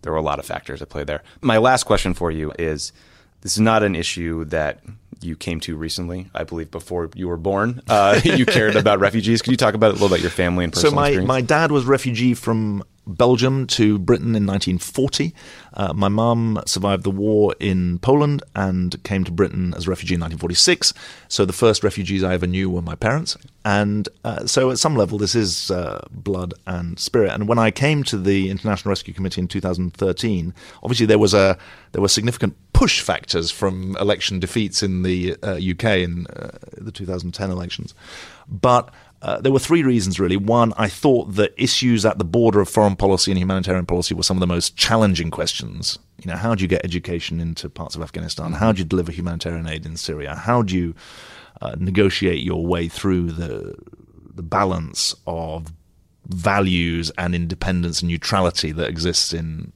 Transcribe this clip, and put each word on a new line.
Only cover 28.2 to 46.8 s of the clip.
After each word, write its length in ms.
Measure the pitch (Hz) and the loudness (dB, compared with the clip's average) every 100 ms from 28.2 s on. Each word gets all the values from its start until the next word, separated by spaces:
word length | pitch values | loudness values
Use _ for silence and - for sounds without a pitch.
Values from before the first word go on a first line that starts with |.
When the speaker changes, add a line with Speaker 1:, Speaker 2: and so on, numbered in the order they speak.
| 92 98 95 | 2 2 0
Speaker 2:
International 420 | 95 110 98 - | -2 -2 -2 -2
Rescue 220 | 95 - | -4 -6
Committee 300 | 87 95 90 | -6 -6 -2
in 60 | 90 | -4
two 120 | 101 | -2
thousand 320 | 90 87 90 | -4 -2 -4
thirteen, 640 | - 98 87 113 95 82 - - - | -2 -2 0 -2 -2 -4 -10 -18 -12
obviously 220 | - 120 | -4 0
there 140 | 110 107 | 6 6
was 160 | 104 | 6
a, 240 | 101 95 92 - - _ | 6 4 2 -4 -20 _
there 80 | - | 0
were 80 | 98 | 2
significant 480 | - 110 120 98 - _ | 2 0 -2 -4 -4 _
push 300 | - 262 - | 4 4 2
factors 480 | - 87 - 85 82 | 0 -4 -2 -2 -2
from 460 | - 98 92 92 95 | -2 -2 -2 -6 -2
election 400 | 101 98 - 92 | 0 0 -2 -2
defeats 420 | 90 - 104 - | -2 -2 -2 -2
in 200 | 98 92 | -2 0
the, 340 | 92 90 90 - | 0 0 -2 -4
uh, 140 | 104 90 | -6 -4
U 180 | 92 | -4
K 280 | 87 113 98 | -2 0 2
in, 240 | 87 87 85 | 0 -4 -8
uh, 280 | - - - - - | -12 -14 -14 -20 -16
the 120 | 107 | -14
two 140 | - | -10
thousand 280 | 92 90 87 | -8 -6 -6
ten 180 | 87 98 | -6 -6
elections. 440 | 90 87 - - - - - - - - | -4 -8 -10 -12 -16 -20 -20 -20 -20 -14
But, 400 | 101 127 123 120 - - _ | 0 4 4 2 -14 -20 _
uh, 180 | - - | -6 -2
there 120 | 131 | 2
were 60 | 135 | 2
three 240 | - 170 | 4 4
reasons, 380 | 135 120 95 92 | 4 2 2 0
really. 160 | 92 95 | 2 2
One, 380 | 101 117 117 107 | 2 4 4 2
I 100 | 107 | -2
thought 500 | - 151 123 98 98 | 2 4 4 2 0
that 180 | 104 - | 0 2
issues 480 | 123 - 127 113 | 0 2 2 4
at 140 | 104 95 | 2 0
the 60 | |
border 360 | 85 113 117 101 | 0 4 4 4
of 80 | 95 | 2
foreign 260 | - 104 | 4 2
policy 360 | 95 98 95 - | 4 2 2 2
and 80 | 92 | 0
humanitarian 460 | 90 95 92 92 87 | 0 -2 0 -2 0
policy 280 | 87 87 | -2 0
were 80 | 85 | -2
some 140 | 87 92 | 0 0
of 60 | |
the 40 | 90 | 2
most 300 | 87 - - | 0 -2 -2
challenging 540 | - 113 107 85 82 | 2 4 4 2 -2
questions. 680 | 78 82 - 58 50 - - _ _ | -4 -4 -4 -10 -8 -8 -8 _ _
You 80 | 90 | -10
know, 60 | 85 | -6
how 180 | 113 | -2
do 60 | 110 | 0
you 80 | 92 | 2
get 160 | 95 | 0